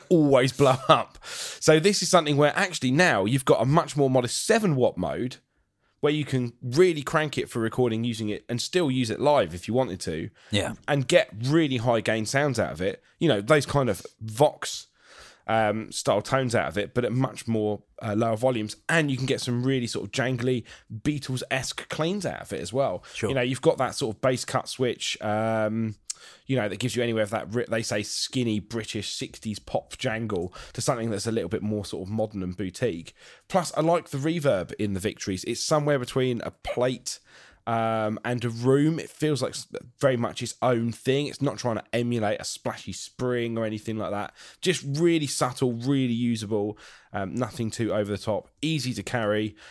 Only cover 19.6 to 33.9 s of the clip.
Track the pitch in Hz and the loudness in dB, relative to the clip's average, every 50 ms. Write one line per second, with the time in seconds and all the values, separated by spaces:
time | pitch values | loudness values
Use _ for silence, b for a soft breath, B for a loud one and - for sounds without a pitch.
19.6 | 123 131 135 131 120 113 - 110 - 101 - 131 120 127 131 117 120 131 127 120 | 0 0 0 0 -2 -2 -4 -6 -6 -4 -4 -2 -2 -2 -2 0 0 0 0 -2
20.6 | B B B B B B - 110 - 147 151 139 - - 131 123 - - 127 131 | B B B B B B -12 -4 -2 -2 -2 -2 -4 -6 -6 -6 -4 -4 -4 -4
21.6 | 123 - - - - - - - 156 165 196 208 170 131 - - - - - - | -4 -6 -8 -10 -10 -8 -4 -2 -2 -2 -2 -2 -4 -6 -6 -8 -10 -10 -8 -8
22.6 | 73 95 107 131 139 113 90 - B B B - - - 135 131 123 127 131 - | -8 -4 -2 -2 -2 -2 -2 -6 B B B -4 -4 -2 0 0 0 0 -2 2
23.6 | - 160 - 135 131 107 95 - 143 113 107 - - 127 131 120 - - - 127 | 2 2 2 2 0 -2 -2 -2 -4 -4 -2 0 0 0 0 0 -2 -2 -2 -4
24.6 | - - - - 135 120 - - - - - - - 107 104 107 110 113 113 110 | -4 -4 -4 -2 0 0 0 -2 -4 -6 -6 -4 -2 -2 0 0 0 0 0 0
25.6 | 107 107 110 113 113 110 104 - _ - B B B B B B B - 135 123 | 0 0 0 -2 -4 -4 -6 -8 _ -14 B B B B B B B -2 0 0
26.6 | 104 107 92 101 123 123 110 120 117 120 113 110 107 101 113 104 - 85 107 120 | 0 0 -2 -4 -4 -2 0 0 0 0 2 0 0 0 -2 -4 -4 -4 -4 -4
27.6 | - - 113 113 110 - 113 107 104 - - - - - - 131 123 117 107 104 | -2 -2 -2 -2 -2 -2 -2 -4 -4 -4 -4 -6 -6 -2 -2 0 0 0 0 -2
28.6 | 92 - - 113 107 - - 107 98 - - - 135 - - - - 110 104 - | -2 -4 -6 -6 -6 -6 -6 -6 -6 -6 -8 -8 -8 -10 -10 -8 -8 -8 -8 -8
29.6 | - - - - - - - - - 123 110 110 117 107 104 87 85 92 B B | -6 -4 -4 -4 -4 -6 -8 -6 -4 -4 -2 -2 -4 -2 -2 -2 -4 -4 B B
30.6 | B B - - - - 139 117 113 113 107 98 - 117 110 113 87 85 104 - | B B -10 -4 -2 -2 0 0 -2 -4 -4 -4 -2 -2 -2 -2 -2 -2 -4 -4
31.6 | - 107 107 107 98 - - 82 92 92 107 110 110 107 - 101 92 90 90 92 | -2 -2 -4 -4 -4 -6 -8 -8 -8 -6 -4 -4 -4 -4 -4 -6 -6 -6 -6 -6
32.6 | 104 92 87 - 127 117 87 85 80 - B B B B B B B - - 190 | -6 -6 -4 -2 -2 -2 -2 -4 -10 -14 B B B B B B B -2 0 0
33.6 | 165 - - - 156 165 | 0 0 -2 0 2 2